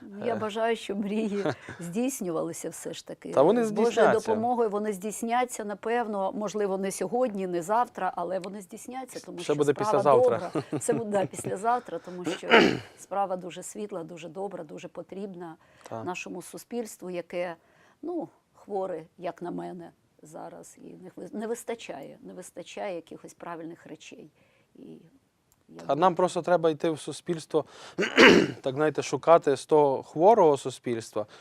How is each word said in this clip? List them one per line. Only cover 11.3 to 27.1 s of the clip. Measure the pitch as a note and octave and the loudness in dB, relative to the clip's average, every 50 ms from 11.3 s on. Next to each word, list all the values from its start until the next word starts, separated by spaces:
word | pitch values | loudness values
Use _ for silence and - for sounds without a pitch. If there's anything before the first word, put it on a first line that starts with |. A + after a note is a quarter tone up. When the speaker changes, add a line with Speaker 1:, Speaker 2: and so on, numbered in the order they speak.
| - - - G3 G3 F#3+ G3 A#3 A#3+ B3 - - - E3+ | -4 -8 -6 -6 -6 -4 0 0 0 0 -2 -6 -12 -10
Speaker 1:
тому | - F3+ F3+ F3+ F3+ | -10 -10 -12 -8 -4
що | A#3 - - - - A#3 A3+ - - - | -4 -4 -4 0 6 8 8 8 8 4
Speaker 2:
<clears throat> | - - - - - | 0 -6 -12 -20 -20
Speaker 1:
справа | - - F#3 G3 G3+ F3+ F#3 | -14 -6 -2 -2 -2 -2 -2
дуже | F#3 F3+ F3+ D3+ F3+ F3 | -6 -6 -10 -12 -12 -14
світла, | - - G#3 G#3+ G3+ G#3+ F3 D#3+ | -12 -10 -10 -10 -8 -8 -10 -10
дуже | D#3+ F3 E3 D#3+ E3+ | -10 -12 -14 -14 -14
добра, | D3+ F#3+ G3 G3+ F3+ F3 E3 | -10 -8 -8 -8 -8 -10 -12
дуже | D3 F3+ E3 D3+ E3+ | -12 -14 -14 -16 -14
потрібна | - F3 E3+ - F3+ F#3+ G3+ G3+ F3+ F3 F3+ E3 D#3+ - _ _ _ _ - - | -14 -14 -14 -12 -12 -10 -10 -10 -10 -12 -12 -14 -14 -18 _ _ _ _ -16 -12
Speaker 2:
Так. | A#2 A2+ A2+ | -12 -10 -6
Speaker 1:
нашому | E3+ F3+ - - - - - - | -6 -6 -8 -8 -10 -10 -12 -12
суспільству, | - - F3 - - - A#3+ A#3 G#3 - - - F#3 | -14 -16 -16 -14 -10 -8 -8 -8 -8 -10 -14 -12 -10
яке, | F3+ F3 F3 - - F3+ F3+ F3+ E3 - _ _ _ _ _ _ _ _ - | -8 -8 -8 -8 -6 -6 -6 -6 -8 -12 _ _ _ _ _ _ _ _ -10
ну, | D#4 F4+ D#4+ - D#3 _ _ _ _ _ | -8 -6 -6 -6 -8 _ _ _ _ _
хворе, | _ - - G3+ G3 F#3+ F#3+ F3 D#3+ D#3+ - _ - | _ -14 -8 -4 -4 -4 -4 -6 -8 -10 -14 _ -10
як | F3 F3 E3+ - F3 | -10 -10 -8 -8 -10
на | F3 | -8
мене, | F3+ F3 E3+ F3 F3 F#3 E3+ E3 - _ _ _ _ _ - | -8 -8 -8 -10 -12 -12 -14 -18 -20 _ _ _ _ _ -20
зараз. | D#3 D#3 E3+ E3 E3 E3+ E3+ E3 - - - - | -20 -16 -16 -16 -14 -16 -18 -20 -20 -20 -20 -20
І | - F3 E3+ F3+ | -18 -18 -18 -18
не | F#3 | -18
хви-, | - - - F3 - | -14 -14 -14 -10 -8
не | G#3 A3+ | -8 -6
вистачає, | A3 A#3+ A#3 - - A#3 A#3 - - E3 D3+ D#3+ D3 D3 - - | -6 -6 -8 -6 -8 -10 -10 -8 -12 -12 -12 -12 -14 -16 -18 -18
не | F3+ F#3+ | -18 -16
вистачає | F3+ F3+ - - F3 E3+ - - G#3 G#3 G#3 F3+ | -16 -16 -16 -16 -16 -16 -14 -10 -8 -6 -6 -6
якихось | E3+ D#3+ - - D#3+ - D#3+ - | -8 -10 -12 -16 -16 -16 -18 -18
правильних | - - F3 E3+ D#3+ E3 D#3+ E3 - - | -14 -12 -12 -10 -10 -10 -12 -14 -14 -16
речей. | - - - - - - - - D3+ _ _ _ _ _ _ _ _ _ | -18 -18 -18 -18 -20 -20 -20 -20 -20 _ _ _ _ _ _ _ _ _
І | - - - D#3+ - - E3 _ _ _ _ _ _ _ _ _ _ _ _ | -20 -18 -18 -18 -20 -20 -20 _ _ _ _ _ _ _ _ _ _ _ _
я | - - | -20 -12
Speaker 2:
А | - | -2
Speaker 1:
думаю, | E3+ C#3+ C#3+ | 0 2 4
Speaker 2:
нам | F3 F#3+ E3+ | 4 4 4
просто | D#3+ F#3 E3+ - F3+ D3+ | 4 0 0 0 -2 0
треба | - F3+ E3 D#3+ E3 | 2 2 4 4 2
йти | D#3 D3 - E3+ | 2 2 0 -2
в | D#3 C#3+ | -2 -2
суспільство, | - - | -6 -10